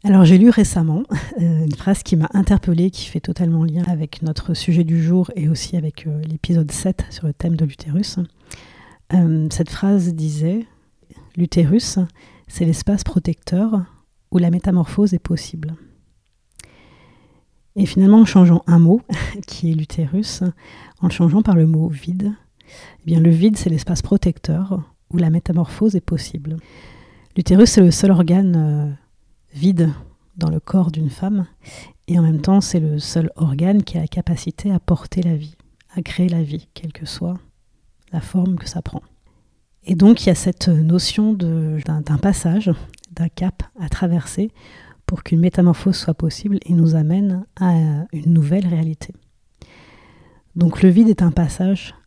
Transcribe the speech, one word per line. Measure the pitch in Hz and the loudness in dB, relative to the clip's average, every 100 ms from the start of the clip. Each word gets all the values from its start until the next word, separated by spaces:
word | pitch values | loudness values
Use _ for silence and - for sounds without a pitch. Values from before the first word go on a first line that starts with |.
Alors | 202 190 | 6 6
j'ai | 165 185 | 8 8
lu | 233 | 6
récemment, | 226 202 175 160 156 277 170 | 6 2 0 0 -2 -4 -8
<laughs> | - 269 | -8 -4
euh, | 170 160 | 0 0
une | 156 | -2
phrase | - - 196 | -4 -2 -2
qui | - | 0
m'a | 170 156 | 0 0
interpellée, | 196 190 202 - 170 185 | 0 2 2 2 0 0
qui | - - | -4 -10
fait | 165 | -10
totalement | - 160 170 165 | -8 -4 -2 0
lien | 160 156 175 | 0 -2 -4
avec | 165 156 - | -4 -6 -6
notre | 156 156 - | -6 -6 -6
sujet | 165 - 170 | -4 0 0
du | 165 165 | 2 0
jour | 160 180 180 | 2 0 -2
et | 185 151 | -2 -2
aussi | 160 - 175 | -2 -4 -4
avec, | 156 - 160 | -6 -8 -8
euh, | 151 | -8
l'épisode | 156 160 - 170 151 | -8 -8 -2 0 0
sept | - 190 - - | -4 -4 -4 -8
sur | - 156 | -8 -8
le | |
thème | - 170 165 | -4 -4 -2
de | |
l'utérus. | 156 - 156 156 208 - 175 _ _ - - - - _ _ | -2 -4 -6 -4 -4 -6 -8 _ _ -20 -20 -20 -20 _ _
Euh, | 185 165 160 156 | 2 2 2 -2
cette | - 165 | -4 -6
phrase | - 196 202 175 | -2 0 0 0
disait, « | 165 156 151 160 208 226 _ _ _ _ - - - | -4 -6 -4 -4 -4 -8 _ _ _ _ -20 -14 -6
L'utérus, | 175 180 156 214 - - 175 _ _ _ - | -2 2 2 2 0 -4 -4 _ _ _ -20
c'est | - | -4
l'espace | 170 165 - 202 | -2 -2 -2 -2
protecteur | - 185 175 165 - 180 220 214 180 _ _ _ _ | -2 -2 -4 -8 -4 -2 0 -2 -4 _ _ _ _
où | 180 | 0
la | 170 | 2
métamorphose | 175 202 180 165 - 208 | 0 0 0 0 0 0
est | 175 | 0
possible. » | - 170 - 160 156 160 - _ _ _ _ _ _ - - _ _ _ _ _ _ _ _ _ _ | -4 -6 -6 -10 -10 -12 -18 _ _ _ _ _ _ -20 -20 _ _ _ _ _ _ _ _ _ _
Et | 202 | -4
finalement, | 196 - 196 214 | 0 4 6 8
en | 220 | 8
changeant | 196 180 165 - | 8 6 6 4
un | 170 | 6
mot, | 165 220 - - | 6 4 0 -8
<laughs> | - 202 - | -8 -12 -16
qui | - 165 | -6 -4
est | |
l'utérus, | 160 151 - 151 180 214 - 180 - - - - _ | -4 -4 -6 -4 -4 -6 -4 -6 -6 -20 -20 -20 _
en | 175 | -4
le | |
changeant | - 170 180 | 2 2 4
par | 220 170 | 4 4
le | 160 | 4
mot | 160 165 | 2 -2
vide, | 143 165 185 202 208 _ _ _ | -6 -8 -6 -6 -8 _ _ _
eh | - - _ 160 | -20 -20 _ -2
bien, | 165 | 2
le | 165 | 4
vide, | 165 208 214 | 4 2 2
c'est | 185 | -2
l'espace | 160 - 175 | -2 -2 -6
protecteur | - 202 180 - - 156 190 175 147 _ _ | 0 0 0 -4 -4 -4 -4 -6 -8 _ _
où | 175 | -2
la | 165 | 0
métamorphose | 165 - 170 165 - 214 190 | 0 0 -2 -2 0 0 0
est | |
possible. | - 160 - 156 147 160 _ - - - - _ _ - | -4 -6 -6 -12 -10 -12 _ -20 -20 -20 -20 _ _ -6
L'utérus, | - 190 233 | 4 6 6
c'est | - | 8
le | 180 | 4
seul | - 196 | 4 2
organe, | 180 170 180 190 170 | 4 4 2 2 2
euh, | 151 147 147 143 _ _ _ _ _ | 0 -2 -4 -8 _ _ _ _ _
vide | 143 175 175 160 143 - _ _ 180 | -2 0 2 0 -2 -14 _ _ -6
dans | 160 | -4
le | 156 | -4
corps | - 190 170 | -2 0 0
d'une | 156 156 | -2 -4
femme, | - 190 208 175 _ - - - _ - | -4 -4 -4 -6 _ -20 -20 -20 _ -2
et | 175 | 2
en | |
même | 160 160 | 2 0
temps, | 165 196 | 2 2
c'est | 190 175 | 2 -2
le | 156 147 | -2 -4
seul | - 165 160 - | -4 -4 -4 -2
organe | 160 139 175 202 | -2 0 2 2
qui | 190 170 | 0 -6
a | |
la | 160 | -6
capacité | 180 170 165 - - 202 | -6 -4 -4 -6 -8 -2
à | 185 | -2
porter | - 170 - 185 | 0 -2 -2 -4
la | 170 | -2
vie, | 156 151 - _ _ _ | -4 -6 -20 _ _ _
à | - | -12
créer | 165 - 180 | -8 -4 -2
la | 170 | -2
vie, | 151 156 _ | -4 -8 _
quelle | - 165 | -16 -16
que | - 156 | -14 -16
soit | - 170 180 _ _ _ _ _ _ _ | -8 -8 -8 _ _ _ _ _ _ _
la | 165 | -10
forme | - 185 180 180 | -4 -2 -2 -4
que | - | -6
ça | 170 | -10
prend. | - - _ _ _ _ _ _ _ _ | -10 -14 _ _ _ _ _ _ _ _
Et | - | -6
donc, | 180 196 233 | 4 4 4
il | - | 2
y | |
a | |
cette | 170 185 - - | 0 -2 -2 0
notion | 160 160 175 - - 214 | 2 2 0 0 -2 -2
de, | 208 170 165 156 156 143 | 0 -2 -2 -4 -4 -4
d'un, | 156 | -6
d'un | 151 147 | -2 -2
passage, | 196 190 170 190 202 160 - - - | 0 0 0 0 0 -4 -6 -20 -20
d'un | 170 170 | -6 -6
cap | - 185 - - 240 | -4 -6 -6 -14 -10
à | 160 | -8
traverser | - 180 170 - - 214 _ - - - _ - | -4 -2 -2 -4 -6 -6 _ -20 -20 -20 _ -8
pour | 180 | -8
qu'une | - 165 | -2 0
métamorphose | 175 185 180 165 196 180 | 2 2 2 2 0 -2
soit | - | -4
possible | 160 160 - 202 196 - | -4 -4 -6 -4 -4 0
et | |
nous | 175 160 | 2 2
amène | 160 151 185 202 185 202 - | 2 0 0 0 -4 -8 -2
à | 185 165 156 147 165 | 0 2 0 -2 -6
une | 156 156 | -6 0
nouvelle | 165 143 185 185 | 2 2 -2 -2
réalité. | 165 160 156 - - _ _ _ _ - - _ _ _ _ _ _ _ | -2 -4 -6 -14 -20 _ _ _ _ -20 -20 _ _ _ _ _ _ _
Donc, | 170 170 - | 0 0 4
le | 190 | 4
vide | 180 226 | 6 4
est | 202 | 4
un | 175 | 0
passage | 165 165 - 185 196 - - | 0 -2 -2 -4 -4 -6 -20